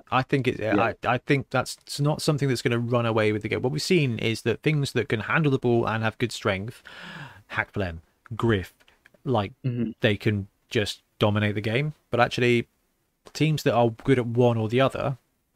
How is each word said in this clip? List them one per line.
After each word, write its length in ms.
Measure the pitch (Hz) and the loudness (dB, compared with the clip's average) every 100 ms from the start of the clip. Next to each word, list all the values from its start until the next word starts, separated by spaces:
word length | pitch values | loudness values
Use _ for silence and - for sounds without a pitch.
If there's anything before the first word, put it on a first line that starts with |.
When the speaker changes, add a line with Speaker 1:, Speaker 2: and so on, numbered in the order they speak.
| - | -4
Speaker 1:
I 140 | 127 | -2
think 240 | 131 143 123 | 0 0 0
it, 120 | - | -2
Speaker 2:
Yeah. 160 | 107 104 | -2 0
Speaker 1:
I, 140 | 110 98 101 | 0 -2 -2
I 100 | 123 | -2
think 320 | - 143 - | 0 -2 0
that's, 260 | 131 - - | -4 -4 -10
it's 180 | - - | -14 -2
not 220 | 147 151 | -2 0
something 260 | - 147 139 | 0 0 0
that's 160 | 123 | 0
gonna 160 | 131 117 | 0 0
run 260 | 120 120 117 | 0 0 2
away 260 | 110 107 | 2 2
with 120 | 107 | 2
the 60 | 107 | 0
game. 120 | 104 | 0
What 120 | 131 | 0
we've 80 | 147 | -2
seen 360 | - 185 139 110 | 2 2 2 0
is 240 | 113 113 | -2 -2
that 200 | 123 107 | -2 0
things 300 | 147 156 139 | 0 0 0
that 160 | 123 107 | -2 -2
can 100 | 120 | -2
handle 320 | 101 131 151 | 0 0 2
the 80 | 131 | 2
ball 280 | 123 117 110 | 2 2 2
and 160 | 110 | 0
have 140 | 110 - | -2 -2
good 140 | 120 | -6
strength, 500 | - 110 95 107 - - - - - 139 - _ | -2 -2 -2 -6 -12 -20 -20 -18 -16 -18 -20 _
Hakflem, 480 | - 107 - 92 82 - _ _ 113 | -8 -6 -4 -6 -6 -16 _ _ -4
Griff, 380 | 117 104 87 _ _ _ _ _ | 0 0 -2 _ _ _ _ _
like, 300 | 147 120 98 - | -2 -2 -2 -4
Speaker 2:
Mm-hmm. 280 | 131 120 113 - | -6 -4 -4 0
Speaker 1:
they 180 | 117 101 | 0 2
can 300 | 110 104 98 _ _ | 0 -2 -4 _ _
just 320 | 117 101 - _ _ | -2 -2 -6 _ _
dominate 340 | 107 104 104 | 0 2 0
the 80 | 104 | -2
game. 320 | 107 113 147 - _ | -4 -2 -4 -8 _
But 120 | 117 | 2
actually, 460 | 120 - 123 120 - _ _ _ _ _ - | 2 2 2 2 0 _ _ _ _ _ -20
teams 280 | - 156 151 | -2 0 2
that 100 | - 113 | 2 4
are 160 | 120 | 2
good 260 | 113 - 131 | 0 0 0
at 80 | 120 | 2
one 320 | 117 123 113 | 2 4 4
or 100 | 110 | 0
the 140 | 120 | 2
other, 360 | 135 - - 135 _ _ _ | 2 0 -4 -6 _ _ _